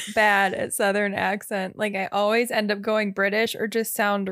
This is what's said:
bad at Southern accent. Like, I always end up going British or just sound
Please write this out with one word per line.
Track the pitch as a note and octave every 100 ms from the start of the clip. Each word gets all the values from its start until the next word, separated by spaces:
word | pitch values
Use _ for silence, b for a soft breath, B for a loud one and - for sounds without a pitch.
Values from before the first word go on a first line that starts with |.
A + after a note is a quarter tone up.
| -
bad | A3 G#3+ G3+ G3
at | - -
Southern | - G#3 G3 G3+
accent. | G3+ F#3+ G3+ - G3+ F#3+ -
Like, | G#3+
I | G3 F#3+
always | G3+ G#3 A3+ A#3+
end | - G#3
up | G3+
going | G3+ G#3+ G#3
British | F#3+ G3 G#3 A3+
or | - A3
just | A3+ A3
sound | - G#3 G3+ F#3+